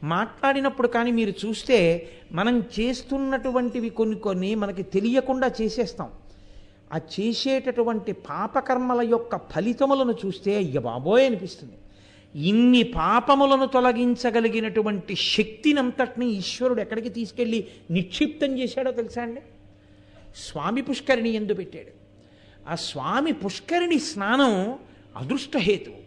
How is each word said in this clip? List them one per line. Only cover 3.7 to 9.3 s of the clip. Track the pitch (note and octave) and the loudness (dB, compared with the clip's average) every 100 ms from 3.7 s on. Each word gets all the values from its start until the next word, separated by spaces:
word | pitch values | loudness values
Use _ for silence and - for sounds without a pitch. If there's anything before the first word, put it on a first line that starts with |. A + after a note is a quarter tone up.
| B3 A3+ | -2 -6
కొన్ని | A3+ A3 G#3+ | -2 -2 0
కొన్ని | G#3+ F#3 F#3 | -2 -2 -2
మనకి | A3 G3+ F#3+ | -2 -2 -4
తెలియకుండా | F#3+ G3 A3 C4 C4 C4 B3+ C4+ | -2 0 2 2 2 0 0 0
చేసేస్తాం. | A3 A3 F#3 - C#3+ - - - - - - - - | -2 0 -4 -4 -8 -8 -20 -20 -20 -20 -20 -20 -8
ఆ | D#3+ | -8
చేసేటటువంటి | D#3+ - G#3+ A3+ C4+ C4 C4 A#3+ A#3 A3+ G3 | -8 -4 -2 0 0 0 0 0 0 0 -4
పాపకర్మల | F#3+ - D3 A3 C4+ B3+ B3+ B3+ B3 | -8 -8 -6 -2 -2 0 0 2 0
యొక్క | A#3+ A#3 A#3 | 2 2 0